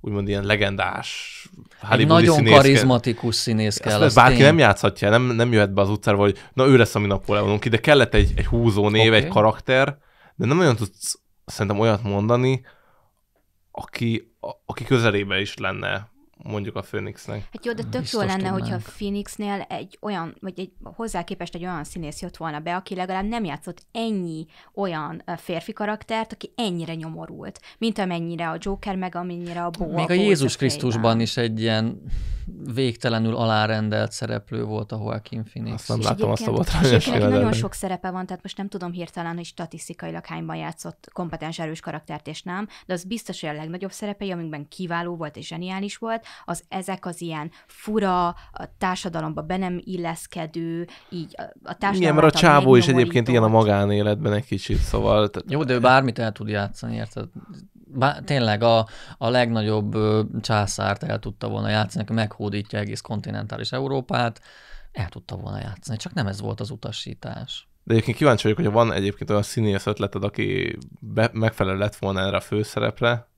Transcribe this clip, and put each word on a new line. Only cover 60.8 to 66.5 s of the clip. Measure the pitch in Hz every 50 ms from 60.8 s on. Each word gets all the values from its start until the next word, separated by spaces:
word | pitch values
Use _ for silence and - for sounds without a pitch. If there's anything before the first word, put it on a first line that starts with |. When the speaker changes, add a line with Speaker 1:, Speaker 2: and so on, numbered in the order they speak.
| 107 101 101 - -
Speaker 2:
el | 101 107 110
tudta | - 107 107 _ - 110
volna | 107 107 107 107
játszani, | 107 107 107 - - - 107
aki | - 110
meghódítja | 113 110 107 - - 104 104 98 104 98 - - 104
egész | 104 104 107 104
kontinentális | - - 113 107 - - 104 104 110 107 - 113 110 113 -
Európát, | 127 135 135 135 135 127 - - 120 120 117 - - - - - - - - - - - - -
el | - 101 85
tudta | - - - - -
volna | 98 - 98 101 101
játszani, | 101 104 101 - - - 113 107
csak | - 175 -
nem | 175 123
ez | 98 98 101
volt | 107 107